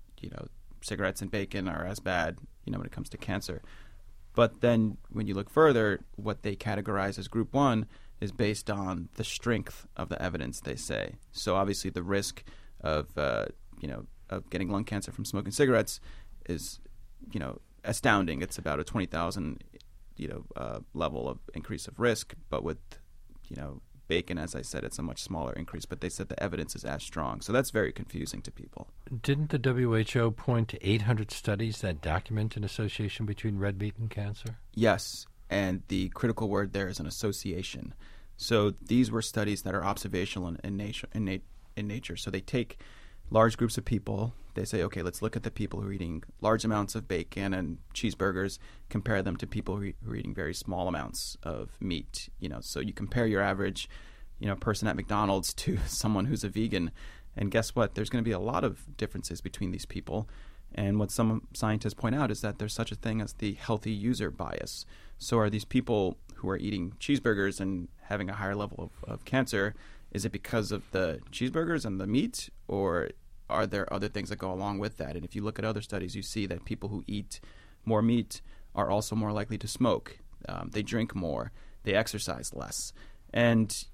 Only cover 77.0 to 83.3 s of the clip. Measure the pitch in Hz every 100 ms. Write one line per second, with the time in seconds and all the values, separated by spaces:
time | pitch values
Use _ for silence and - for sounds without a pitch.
77 | - 104 - - - - - - 113 107
78 | 113 120 113 - - - - - 98 104
79 | - 110 107 104 107 104 107 - 120 71
80 | - - - - - - 82 107 107 113
81 | 113 98 82 60 - - - - 107 101
82 | 113 104 - 62 - - 55 - - -
83 | - - -